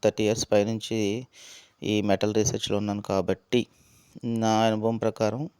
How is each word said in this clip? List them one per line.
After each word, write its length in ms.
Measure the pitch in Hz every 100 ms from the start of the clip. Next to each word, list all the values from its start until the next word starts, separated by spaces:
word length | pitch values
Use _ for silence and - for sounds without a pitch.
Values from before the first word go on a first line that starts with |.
థర్టీ 200 | 107 -
ఇయర్స్ 220 | 107 110 -
పైనుంచి 460 | 104 101 113 - 113 101 110 131 - - - - _
ఈ 120 | - 107
మెటల్ 320 | 101 95 107
రీసెర్చ్లో 420 | 107 104 107 - 101
ఉన్నాను 240 | 104 104
కాబట్టి 580 | - 98 92 95 _ 120 - _ _ _ _ - 120 113
నా 100 | 113 110 113
అనుభవం 280 | 110 110 113
ప్రకారం 440 | 110 - 110 120 160